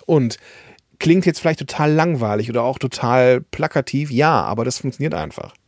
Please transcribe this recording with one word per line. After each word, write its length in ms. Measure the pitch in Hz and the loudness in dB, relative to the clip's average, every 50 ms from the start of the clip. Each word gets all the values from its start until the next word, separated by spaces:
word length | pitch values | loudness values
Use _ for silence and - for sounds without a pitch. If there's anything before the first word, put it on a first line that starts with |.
| - | -2
Und 320 | - 170 147 127 113 - - - - - - - - - _ _ _ _ - | 0 2 2 2 0 -4 -8 -16 -20 -20 -20 -20 -20 -20 _ _ _ _ -2
klingt 260 | - 160 175 190 170 | 2 2 4 4 4
jetzt 160 | 175 151 - | 0 0 0
vielleicht 200 | - 165 160 - | 0 -2 0 -2
total 320 | 143 - - - 151 151 151 | -4 -8 -4 -2 0 2 2
langweilig 580 | 160 160 175 160 127 117 104 104 107 120 123 | 2 2 0 0 0 0 0 0 -2 -2 -2
oder 120 | 117 120 117 | -2 -2 -2
auch 160 | 127 135 - | -2 -2 -4
total 600 | - 127 - - - 117 127 131 123 127 127 120 | -6 -8 -6 -4 0 2 4 4 6 6 4 2
plakativ, 720 | - _ - - - - - 147 131 - - 139 151 143 | 0 _ -8 -6 -6 -4 -2 -4 -4 -2 -4 -4 -4 -2
ja, 320 | 127 123 147 160 156 110 76 | 0 2 2 4 2 2 0
aber 240 | - 101 113 117 | -2 -2 -4 -4
das 140 | 127 - - | -4 -4 -6
funktioniert 340 | - 135 - - 143 160 - | -6 -8 -6 -6 -6 -6 -4
einfach, 400 | 87 78 - - - - - - _ _ | -6 -8 -8 -10 -12 -16 -16 -18 _ _